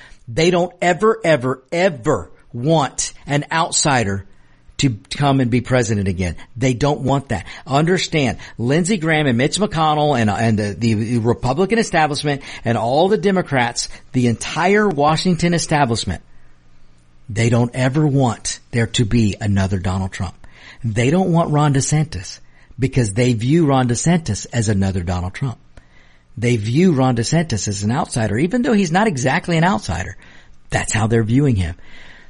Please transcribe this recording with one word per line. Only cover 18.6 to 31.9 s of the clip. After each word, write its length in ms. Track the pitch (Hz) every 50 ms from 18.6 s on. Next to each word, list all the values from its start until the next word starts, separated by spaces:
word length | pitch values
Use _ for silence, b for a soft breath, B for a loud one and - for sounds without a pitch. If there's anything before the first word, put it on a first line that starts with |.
| - -
there 160 | - 117 113
to 180 | - - - 120
be 300 | 98 120 120 110 98 92 -
another 400 | 113 101 98 98 95 92 101 92
Donald 320 | 95 95 95 98 95 95
Trump. 240 | - - 95 85 - - B B B B B B B B -
They 280 | 113 98 123 120 135
don't 200 | 165 185 190 185
want 200 | 165 170 170 143
Ron 220 | 147 147 151 147 135
DeSantis 640 | 139 131 - 151 156 156 160 - 90 - - - b b b b b b b b
because 360 | - 131 131 - 131 117 101 95
they 200 | 123 120 135 120
view 340 | 104 117 131 160 175 160
Ron 200 | 139 135 131 127
DeSantis 600 | 120 120 - - 160 180 165 165 - 98 - - -
as 160 | - 120 104
another 360 | 107 104 95 98 95 92 95 85
Donald 300 | 90 87 90 90 92 -
Trump. 240 | - 139 127 - - - - b b b b b b b b b b b b -
They 200 | 107 113 123 123
view 360 | 107 101 117 120 160 190 185 147
Ron 220 | 127 131 131 120
DeSantis 520 | 117 113 - 156 170 165 160 110 95 -
as 160 | 110 95 95 101
an 80 | 107
outsider, 460 | 123 156 - - - 123 113 - 101
even 260 | 120 170 180 233 240 247
though 100 | 269 220
he's 180 | 202 190 156
not 160 | 170 190 226
exactly 500 | 220 151 123 - 127 131 - - 175 170
an 60 | 160 165
outsider. 540 | 185 214 208 - - 92 90 90 95 - B B B B B B B B B - -
That's 200 | - - - -
how 140 | - 107 110
they're 180 | 107 117 113 113
viewing 320 | 107 120 139 151 135 117
him. 200 | 95 90 80 82 B B B